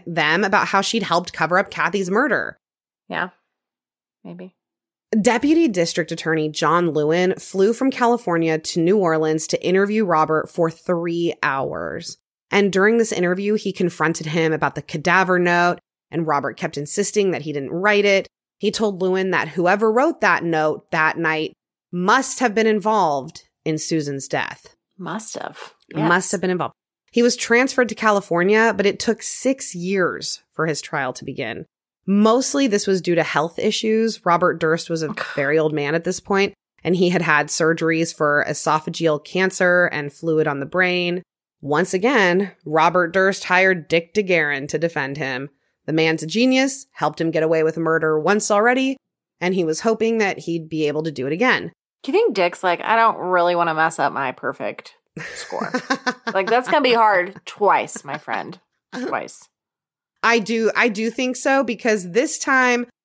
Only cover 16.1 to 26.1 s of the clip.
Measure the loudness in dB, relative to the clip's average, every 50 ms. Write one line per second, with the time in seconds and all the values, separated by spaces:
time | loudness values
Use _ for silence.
16.1 | -6 -4 -2 0 0 -2 -2 -4 -6 -6 -8 -8 -6 -6 -8 -4 -2 -2 -2 -2
17.1 | 0 0 0 0 0 -2 -4 -6 -6 -6 -6 -6 -4 -2 0 2 2 4 4 4
18.1 | 4 2 0 -4 _ _ _ _ _ _ -2 -2 0 0 0 -2 -2 0 0 0
19.1 | 0 0 0 0 0 -2 -2 -2 -2 0 2 2 2 2 2 2 2 4 2 2
20.1 | 0 2 2 2 2 2 0 0 0 0 0 0 0 -4 -6 -4 0 0 2 2
21.1 | 0 0 -2 -2 0 -2 -4 -6 -8 _ _ _ _ _ _ _ -6 -2 2 4
22.1 | 4 2 2 0 -2 -2 -2 0 2 2 2 2 2 2 0 0 2 2 2 2
23.1 | 0 -2 -4 -8 -12 -18 -20 _ _ _ -6 -4 -4 -4 -2 -2 -2 -2 -2 -2
24.1 | -6 -6 -6 -6 -4 -4 -4 -4 -8 -14 -20 -20 _ _ _ _ _ -14 -10 -8
25.1 | -8 -8 -8 -10 -10 -10 -12 -12 -12 -14 -18 -18 -20 _ _ -10 -4 -2 2 2